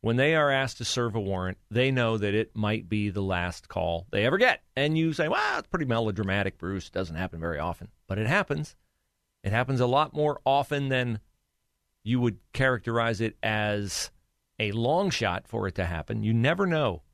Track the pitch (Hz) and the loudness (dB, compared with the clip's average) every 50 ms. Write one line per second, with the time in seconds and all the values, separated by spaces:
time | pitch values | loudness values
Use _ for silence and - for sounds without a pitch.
0 | - 113 117 123 135 151 160 160 147 143 135 135 135 127 - - 117 - - 127 | 0 0 2 2 4 4 4 4 4 4 2 2 0 -2 -4 -6 -6 -4 -2 0
1 | 120 117 101 113 101 98 95 92 90 92 92 - _ _ 107 120 127 135 135 127 | -2 0 -2 -2 -2 -2 -2 -2 -2 -4 -4 -8 _ _ 0 2 2 2 2 2
2 | 120 113 113 110 101 101 101 107 110 - _ 110 107 104 107 110 - 85 107 107 | 2 2 2 0 0 0 0 0 -2 -2 _ -2 0 0 0 -2 -2 -2 -2 0
3 | 104 104 92 101 98 95 92 87 87 90 87 - - _ - 90 85 82 85 82 | 0 0 -2 -2 -2 0 0 0 -2 -4 -6 -8 -14 _ -4 -4 -2 -2 -2 -4
4 | 90 - - 101 104 123 151 196 247 254 - - _ _ _ 131 139 151 156 160 | -6 -4 -2 0 2 2 4 4 4 2 2 0 _ _ _ 0 0 2 2 2
5 | 165 165 151 - 156 156 - 381 427 427 392 - - _ - 175 151 127 117 113 | 2 0 0 0 -2 0 0 0 0 -2 -2 -4 -6 _ -4 -4 0 0 0 0
6 | 117 107 98 98 107 95 95 101 98 95 - _ - 90 98 95 - - - - | 0 0 -2 -2 -2 0 0 0 0 -2 -4 _ -6 -6 -6 -6 -8 -6 -6 -6
7 | 95 82 80 80 92 90 - 82 80 85 82 73 78 85 85 - - - _ _ | -4 -4 -4 -6 -6 -6 -6 -4 -4 -4 -2 -2 -4 -4 -4 -6 -12 -20 _ _
8 | _ _ 95 101 110 117 160 208 185 - 143 151 151 - - _ _ _ _ _ | _ _ -4 -2 0 2 2 0 0 0 -4 -4 -4 -8 -12 _ _ _ _ _
9 | _ _ _ _ _ _ _ _ - 98 104 113 127 123 135 123 127 123 127 139 | _ _ _ _ _ _ _ _ -4 0 2 2 2 2 2 2 2 4 4 2
10 | 151 - - 151 151 151 143 - _ 135 139 139 139 - 147 143 143 135 135 127 | 2 0 0 0 0 0 0 0 _ 2 2 2 2 0 -2 -2 0 0 0 0
11 | 123 120 113 104 - _ _ _ _ _ _ _ _ _ _ _ _ _ _ _ | 0 -2 -4 -6 -8 _ _ _ _ _ _ _ _ _ _ _ _ _ _ _
12 | _ 107 123 127 123 117 101 - _ _ - - 131 131 127 113 - 120 117 117 | _ 0 0 2 2 0 0 -2 _ _ -2 2 2 2 2 2 -2 -2 0 0
13 | 117 117 113 92 113 113 - _ - 110 110 107 107 104 104 104 101 95 - - | 0 0 0 0 -2 -4 -4 _ -2 0 0 2 0 0 0 0 -2 -4 -4 -6
14 | - - _ _ _ _ _ _ _ _ _ - 110 104 101 117 117 123 156 180 | -8 -8 _ _ _ _ _ _ _ _ _ -4 -4 -2 0 0 0 2 2 2
15 | 202 190 - - 117 98 87 98 - - - 107 101 98 - - 92 87 87 80 | 0 0 0 0 0 0 0 -2 -6 -6 -6 -4 -4 -4 -2 -2 -2 -2 -2 -6
16 | - - 113 110 104 107 113 117 117 139 170 180 202 185 165 156 147 113 87 78 | -6 -4 -4 -2 0 2 2 4 4 2 2 2 0 0 2 0 0 0 -2 -4
17 | - _ | -10 _